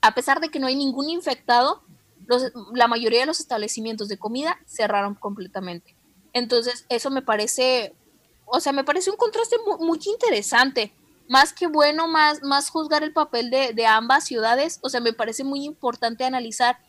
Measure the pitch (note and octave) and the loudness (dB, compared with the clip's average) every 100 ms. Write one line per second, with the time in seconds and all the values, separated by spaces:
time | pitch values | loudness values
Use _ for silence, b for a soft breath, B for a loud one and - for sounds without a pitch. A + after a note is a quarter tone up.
0 | G#3+ G#3+ B3 C4+ D#4+ D#4 C4 C4 C#4 C4 | 4 2 0 0 0 -4 -2 0 -2 -2
1 | C#4+ E4+ E4+ B3+ - A#3+ C4 F4+ _ - | -4 -4 -4 -6 2 4 4 0 _ -20
2 | _ _ G3 B3 B3+ A#3+ G3 A#3+ B3 A#3 | _ _ 0 0 0 -8 -10 2 4 4
3 | A#3 A3+ C4+ D#4+ - A#3 G#3 - A3 A3 | 2 2 0 -2 -4 -6 -4 -6 -8 -8
4 | G#3 G3 G#3+ A#3+ D4+ F#4 _ - G#3+ G#3 | -8 -8 -8 -4 -4 -6 _ -4 0 0
5 | G3+ G3+ G3+ G3+ F#3 G3 F#3 F3 _ _ | -2 -6 -10 -10 -10 -10 -10 -12 _ _
6 | _ _ _ B3 A#3+ B3 A#3 B3 _ A#3+ | _ _ _ -6 0 0 0 -8 _ -4
7 | C#4 C4+ C4 G#3+ G#3+ - B3+ B3+ G#3 _ | -2 -4 -2 -2 0 0 2 2 -2 _
8 | _ _ _ _ - B3 C#4+ C#4 C#4 D4+ | _ _ _ _ -4 -2 0 -2 0 -2
9 | F#4 G#4 A#4 A4+ A4+ A#4 A4 E4+ E4 E4 | -2 0 0 0 -2 -2 -2 -2 -2 -2
10 | G4 A#4 A#4+ A#3+ G#3 A#3+ C4+ C4 G#3 _ | -4 -2 0 0 2 2 2 0 -4 _
11 | _ _ _ B3+ D4 - F4 D4+ D4 D#4 | _ _ _ 4 4 2 -2 4 4 4
12 | E4 D#4+ D4+ D4+ C#4 C#4 C#4 E4 D#4 D4+ | 0 4 4 2 0 -2 0 -4 0 0
13 | D4+ D#4 D4+ A#3+ A#3+ C4 C4+ A3+ A3+ A3 | 0 -2 -2 -2 -2 0 0 0 4 4
14 | A#3 C4+ - A#3+ A3 B3 D#4 - - B3+ | 4 2 2 -2 2 2 0 -4 -6 -2
15 | A#3 A3+ A3+ A3 C4+ C#4 C#4+ D4+ B3+ A#3 | -2 -2 -6 -4 -6 -6 -8 -6 -6 -2
16 | A#3 A#3 B3+ C4 A#3 G#3+ A#3+ B3 | -6 -2 -4 -4 -6 0 0 0